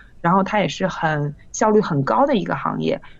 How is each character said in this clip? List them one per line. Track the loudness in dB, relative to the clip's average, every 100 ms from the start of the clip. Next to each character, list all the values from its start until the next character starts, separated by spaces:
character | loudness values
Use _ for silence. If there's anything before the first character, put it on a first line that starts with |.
| -18 -4
然 | 2
后 | 2
它 | 2 0
也 | -2
是 | -2 -4
很， | -2 -2 -2 -4 -6 -14
效 | -2 2
率 | 4
很 | 2 0
高 | 0 2 2
的 | 2
一 |
个 | -2 -4
行 | -4 -4
业， | -2 -4 -6 -20